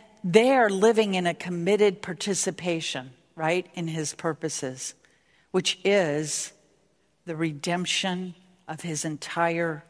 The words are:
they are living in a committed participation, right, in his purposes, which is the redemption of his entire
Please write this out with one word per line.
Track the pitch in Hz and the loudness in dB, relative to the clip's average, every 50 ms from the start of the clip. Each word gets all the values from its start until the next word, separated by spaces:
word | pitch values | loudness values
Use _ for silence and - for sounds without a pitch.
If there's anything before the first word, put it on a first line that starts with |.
| - - _ _ - | -20 -20 _ _ 0
they | 180 165 214 233 262 269 | 4 6 6 8 8 6
are | 262 233 208 | 6 4 4
living | 196 190 202 226 226 214 220 202 190 | 4 4 4 4 6 4 2 2 2
in | 185 180 | 0 0
a | 170 170 | 0 -2
committed | - - 180 175 175 170 185 208 202 208 202 190 196 - | -2 -4 -6 -4 -2 2 2 4 6 6 4 4 0 -4
participation, | 185 175 156 - 208 190 - - 190 - - 160 180 170 165 156 - - 135 127 131 131 _ _ _ _ | -10 -8 -6 -4 -4 -2 -2 -2 -4 -4 -4 -4 -4 -4 -2 -4 -6 -6 -8 -8 -12 -16 _ _ _ _
right, | 165 160 156 175 180 175 - - | -4 -2 0 0 0 -2 -4 -6
in | 180 170 165 | -6 -6 -4
his | 160 160 151 143 - | -4 -4 -4 -6 -6
purposes, | - - 165 156 - - 156 - - - 131 131 131 - - - _ _ _ _ _ _ _ _ _ _ _ | -4 -4 -4 -4 -4 -6 -6 -6 -6 -6 -8 -8 -8 -12 -14 -14 _ _ _ _ _ _ _ _ _ _ _
which | - 185 185 - - - - | -2 -2 0 0 -2 -2 0
is | 196 202 202 180 151 143 151 156 147 - - - - - _ _ _ _ _ _ _ _ _ _ _ _ _ _ | 2 4 4 4 2 0 -2 -2 -4 -6 -6 -8 -10 -14 _ _ _ _ _ _ _ _ _ _ _ _ _ _
the | 180 165 | -10 -6
redemption | 156 165 160 151 143 - 180 175 175 180 - - - - 190 180 180 185 185 175 - _ _ _ _ _ - | -4 -4 -4 -4 -4 -4 -2 -2 -2 -2 -2 -2 -2 -2 -2 -4 -4 -6 -10 -12 -16 _ _ _ _ _ -14
of | 156 156 - | -12 -10 -8
his | 170 156 147 - | -8 -6 -6 -6
entire | 160 151 143 - - - 175 170 170 170 170 170 165 156 151 - | -6 -8 -8 -10 -6 -2 0 0 0 0 0 -2 -2 -4 -6 -12